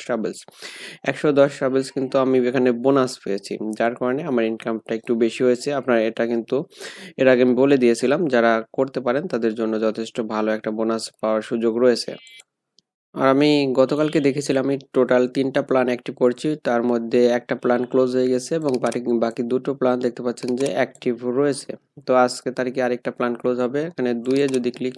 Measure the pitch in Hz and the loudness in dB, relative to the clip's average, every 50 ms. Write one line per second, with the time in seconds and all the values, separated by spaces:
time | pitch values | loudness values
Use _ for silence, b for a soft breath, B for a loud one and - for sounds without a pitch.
0 | - - 123 110 101 87 85 - - B B B B B B B B B B B | -2 -4 -4 -4 -4 -4 -6 -8 -14 B B B B B B B B B B B
1 | B 135 139 - - 156 143 139 139 139 139 - 143 131 131 135 135 135 - 139 | B -6 -4 -2 -2 0 4 4 4 4 2 -2 -4 -2 0 -2 -2 -2 -4 -4
2 | 131 127 - 135 131 131 131 127 123 123 127 135 127 127 120 117 120 135 139 139 | -4 -2 0 0 2 2 2 2 2 2 2 2 2 2 2 2 2 2 4 4
3 | 127 127 - - - - 98 101 - - 104 - 104 107 107 - 113 117 123 - | 2 0 -2 -8 -6 -6 -6 -6 -6 -8 -8 -8 -6 -8 -4 -2 -2 -2 -2 -2
4 | 127 123 127 143 170 160 127 117 113 110 113 110 - 117 113 110 - - 113 113 | -4 -4 -2 -4 -4 -2 -2 0 0 0 -2 -4 -6 -6 -6 -6 -6 -6 -8 -8
5 | - - 120 113 120 113 - - 131 123 123 120 - 143 143 135 123 131 120 113 | -4 -4 0 0 2 0 0 0 0 0 0 0 -2 -4 -6 -4 -2 0 2 2
6 | 110 113 113 - 117 117 120 117 110 - 131 135 170 B B B B B B B | 2 0 -2 -2 -4 -2 -2 -4 -2 -2 -4 -4 -4 B B B B B B B
7 | B B B - 135 131 131 120 127 127 123 123 135 139 143 131 123 117 117 113 | B B B 2 4 4 6 6 4 4 4 4 4 4 4 4 4 2 2 2
8 | 127 120 139 175 180 143 123 120 117 117 113 113 113 - - - 135 135 - 135 | 2 0 0 0 0 0 2 2 2 2 2 0 -2 -4 -4 -2 -2 -2 -2 -4
9 | 127 123 123 143 175 185 - 117 117 113 110 117 110 110 110 107 110 110 107 117 | -4 -2 -2 -2 -2 -4 -4 -2 -2 -2 -2 -2 -2 -2 -2 0 -2 -2 -2 -4
10 | 113 - - - 113 110 110 107 110 107 107 107 - 110 107 113 110 113 113 110 | -8 -8 -6 -6 -6 -4 -4 -2 -2 -2 -2 -2 -4 -6 -4 -2 -2 -2 -2 -4
11 | 107 - - _ - 110 110 110 107 - 127 117 113 117 110 120 127 127 117 113 | -4 -8 -10 _ -2 -2 0 -2 -2 -2 -4 -2 2 4 4 6 6 6 4 4
12 | - - - - B B B B B _ _ _ _ _ _ _ _ _ _ _ | 0 -6 -10 -12 B B B B B _ _ _ _ _ _ _ _ _ _ _
13 | _ _ - 147 135 135 135 139 147 151 147 147 143 135 127 131 131 131 151 147 | _ _ -4 2 4 4 4 6 6 4 4 4 2 2 2 2 2 2 2 0
14 | 156 151 160 165 143 143 131 147 139 - 139 135 131 139 139 139 - - - 131 | 0 0 0 2 2 2 0 0 -2 -2 -2 0 0 0 -2 -4 -6 -2 0 2
15 | 127 123 127 123 127 123 127 143 131 135 135 143 131 - 131 127 127 123 123 120 | 4 4 4 4 4 2 0 -2 -2 0 0 -2 -2 2 2 2 2 2 0 -2
16 | - - 120 - 127 123 120 - - 156 151 151 - 131 120 120 117 120 120 117 | -4 -10 -2 2 2 2 2 2 -2 -4 -4 -2 -2 0 0 0 2 0 0 0
17 | 117 113 123 123 120 120 120 120 - - 131 123 - 123 120 120 123 123 - 131 | -2 0 2 4 4 4 4 0 -2 -4 -6 -4 0 0 0 0 0 0 2 2
18 | 131 127 123 127 127 127 127 123 127 - 165 165 156 143 127 120 - - - 123 | 2 2 2 0 0 2 0 0 -2 -4 -4 -2 -2 -2 -2 0 -2 -2 -4 -4
19 | 120 127 120 113 117 117 - - 123 117 127 127 127 143 135 135 131 127 123 123 | -2 -2 0 0 0 -2 -2 -4 -4 -2 -2 -2 -2 -4 -4 -2 0 0 0 0
20 | 123 120 117 - 120 123 117 - - 123 123 120 135 139 - 135 127 123 - - | -2 -4 -4 -4 -6 -6 -6 -6 -4 -4 -2 -2 -2 -2 0 -2 -2 -4 -4 -6
21 | - 127 120 117 127 123 120 131 143 143 135 139 - - 123 - _ _ _ 143 | -4 -4 -4 -2 -4 -4 -2 0 0 0 0 -4 -6 -12 -14 -16 _ _ _ -14
22 | - - 127 127 123 123 - - - 135 123 - 127 127 123 135 123 123 123 120 | -4 2 4 4 4 4 2 -4 -8 -8 -6 -4 -6 -4 -4 -2 -2 -2 -2 -4
23 | - 127 123 - 127 120 120 - - 127 123 120 127 120 131 147 156 170 175 - | -4 -8 -6 -4 -4 -4 -4 -2 -2 -2 -2 0 -2 -2 -2 -4 -6 -6 -6 -4
24 | 127 123 120 117 117 127 131 139 143 135 131 127 123 123 - - 127 127 123 | -2 -2 -2 -2 -2 0 0 2 2 0 0 -2 -2 -4 -6 -4 -6 -8 -8